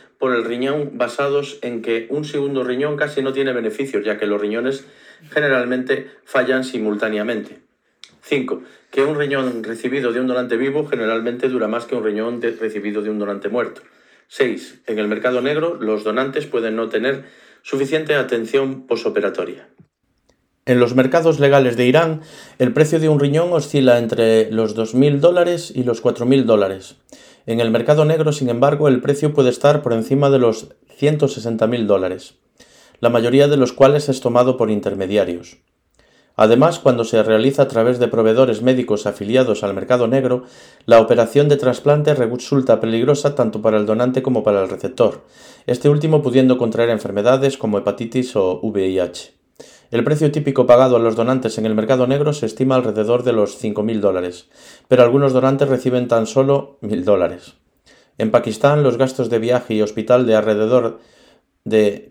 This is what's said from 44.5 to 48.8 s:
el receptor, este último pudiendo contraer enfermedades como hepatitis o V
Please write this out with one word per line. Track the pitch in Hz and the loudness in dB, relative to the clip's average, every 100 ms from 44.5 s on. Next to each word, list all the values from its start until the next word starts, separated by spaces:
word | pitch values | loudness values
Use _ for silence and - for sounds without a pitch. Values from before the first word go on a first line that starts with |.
| 101 | 0
el | 92 | -2
receptor, | 95 98 - 107 - _ _ - - - | -6 -8 0 0 0 _ _ -20 -12 -6
este | 123 147 | 0 2
último | 147 156 151 | 2 2 0
pudiendo | 135 127 131 123 | 2 4 4 2
contraer | 117 110 117 | 0 0 0
enfermedades | 107 - 101 113 131 139 135 | 0 -4 0 2 2 0 -2
como | 117 101 | -2 -2
hepatitis | 98 98 117 127 127 | -2 -4 -4 -4 -2
o | 104 92 90 | 0 0 -2
V | 110 101 | -4 -2